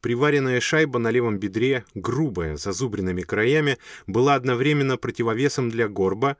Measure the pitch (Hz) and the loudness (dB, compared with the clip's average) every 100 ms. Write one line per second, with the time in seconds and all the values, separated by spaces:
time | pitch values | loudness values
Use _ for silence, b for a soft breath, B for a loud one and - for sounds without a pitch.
0 | - 120 147 143 131 123 - 156 156 127 | -2 0 2 2 2 0 2 2 2 2
1 | 113 120 120 104 101 98 127 131 - 107 | 2 2 2 0 -2 0 0 0 -4 -8
2 | 98 127 156 87 80 76 101 92 127 98 | -4 -2 -2 -2 -4 -4 -6 -4 -4 -2
3 | 92 90 87 104 113 151 147 131 B B | -2 -4 -2 0 2 2 2 -2 B B
4 | - 107 135 139 123 120 139 147 135 127 | -2 2 4 2 2 0 2 2 0 -2
5 | 120 - 113 110 139 - 120 117 110 101 | -4 -2 -2 0 0 0 -2 0 -2 2
6 | 95 98 139 | 0 2 -2